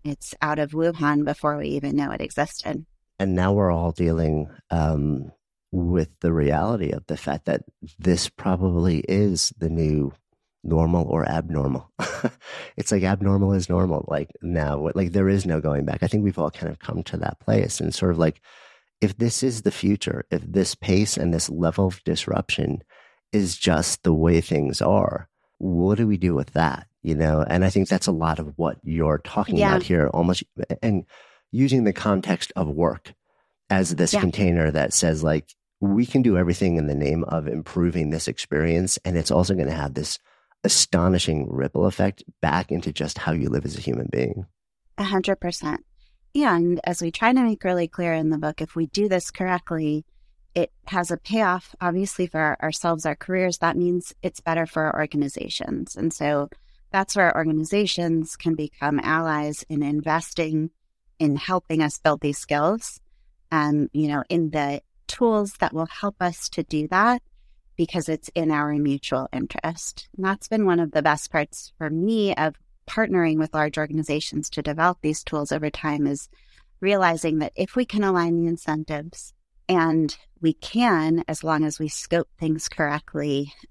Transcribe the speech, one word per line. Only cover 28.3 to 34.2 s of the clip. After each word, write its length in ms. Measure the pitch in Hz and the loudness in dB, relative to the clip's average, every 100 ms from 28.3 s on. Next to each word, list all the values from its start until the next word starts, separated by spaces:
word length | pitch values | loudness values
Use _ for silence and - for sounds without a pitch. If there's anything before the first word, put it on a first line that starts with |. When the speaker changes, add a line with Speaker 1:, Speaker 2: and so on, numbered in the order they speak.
| 80 | -2
Speaker 2:
of 140 | 76 71 | -4 -4
what 220 | 82 - | -4 -4
you're 360 | - 82 78 76 | -4 0 2 0
talking 380 | - - 101 - | -2 -4 0 2
Speaker 1:
Yeah. 140 | - | 4
Speaker 2:
about 120 | - | 2
here, 260 | - 87 73 | 2 2 2
almost, 360 | - 87 92 - - - - | 2 2 0 -4 -10 -8 -2
and 220 | 117 95 95 - - _ _ | 0 0 -2 -14 -20 _ _
using 340 | 113 135 131 | 0 4 4
the 80 | 107 | 2
context 600 | 90 107 98 98 87 - - | 2 2 2 2 -2 -2 -4
of 120 | 78 | -2
work 460 | 73 82 - - - _ _ _ _ - | 2 0 0 -10 -20 _ _ _ _ -2
as 240 | 95 87 | 0 2
this 180 | 82 85 | 2 2
Speaker 1:
Yeah. 80 | 202 | 2